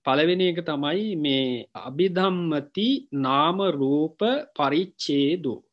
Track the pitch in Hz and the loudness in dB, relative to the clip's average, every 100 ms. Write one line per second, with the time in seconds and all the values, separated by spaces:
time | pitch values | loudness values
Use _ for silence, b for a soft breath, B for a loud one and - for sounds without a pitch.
0 | - 139 160 180 185 170 170 147 143 180 | 0 2 2 2 0 0 -4 -4 -2 -2
1 | 220 180 147 135 131 123 - - 123 135 | -2 -2 0 0 0 -2 -8 -14 -12 0
2 | 190 180 190 180 170 147 143 - 220 277 | 0 2 0 0 0 -2 -4 -2 0 0
3 | - 143 131 139 156 190 196 147 135 143 | -2 -2 0 2 2 2 0 0 0 2
4 | 156 - 214 269 - - 139 147 190 - | 0 0 -2 -2 -6 -2 0 2 -2 -6
5 | - 143 139 180 143 110 _ | -2 0 2 0 -4 -6 _